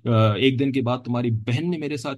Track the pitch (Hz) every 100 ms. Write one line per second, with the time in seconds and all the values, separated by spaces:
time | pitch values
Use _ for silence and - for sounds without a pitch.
0 | - 113 110 104 131 131 139 131 120 123
1 | 120 120 123 110 107 123 170 165 147 143
2 | 143